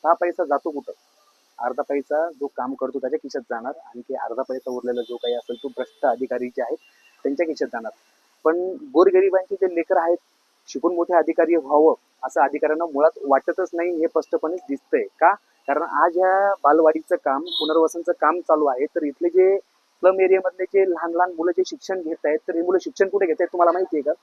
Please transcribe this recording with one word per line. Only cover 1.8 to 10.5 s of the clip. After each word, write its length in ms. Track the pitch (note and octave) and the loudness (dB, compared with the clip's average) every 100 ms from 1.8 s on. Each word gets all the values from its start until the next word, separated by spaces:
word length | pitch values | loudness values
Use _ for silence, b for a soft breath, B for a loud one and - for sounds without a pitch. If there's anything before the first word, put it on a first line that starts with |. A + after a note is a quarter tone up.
पैसा 460 | C#3 C#3+ C3 D3 E3 | -4 -6 -4 -4 -4
जो 160 | C#3 C#3 | -6 -10
काम 280 | - B2+ | -6 -8
करतो 240 | C3+ C3 C3 | -6 -8 -6
त्याच्या 200 | B2+ D#3 | -6 -6
खिशात 220 | C#3 C#3+ | -6 -12
जाणार, 320 | A#2+ A#2 A#2+ C#3+ - | -8 -10 -10 -12 -18
आणखी 280 | A#2+ B2 | -20 -12
अर्धा 280 | C3 A#2 A#2 | -10 -8 -8
पैसा 280 | C3 C3 - | -6 -8 -8
उरलेला 300 | B2 A#2+ B2 | -8 -6 -6
जो 140 | A#2 A#2+ | -6 -8
काही 180 | A#2+ | -6
असेल 220 | A#2+ - A#2+ | -6 -8 -10
तो 60 | C#3 | -10
भ्रष्ट 380 | B2+ B2 _ C#3 | -10 -12 _ -2
अधिकारी 420 | A#2+ B2+ B2 B2 | -2 -4 -6 -6
जे 140 | B2+ | -6
आहेत 140 | A#2+ D#3 _ b b b | -6 -8 _ b b b
त्यांच्या 240 | D3 C#3 E3 | -6 -2 -4
खिशात 200 | D3 C3+ | -4 -6
जाणार. 260 | A#2+ A2+ - _ _ _ _ | -6 -12 -16 _ _ _ _
पण 120 | D#3 E3+ F#3 F#3 D3 | 0 0 -4 -8 -2
गोरगरिबांचे 600 | D3+ F#3 F#3 G3 F#3 F#3 | 4 6 6 2 0 -2
जे 200 | G3 F#3+ | -2 -2
लेकरं 260 | E3+ E3 F#3 | -2 0 0
आहेत, 160 | E3 F3 _ _ _ | 2 -2 _ _ _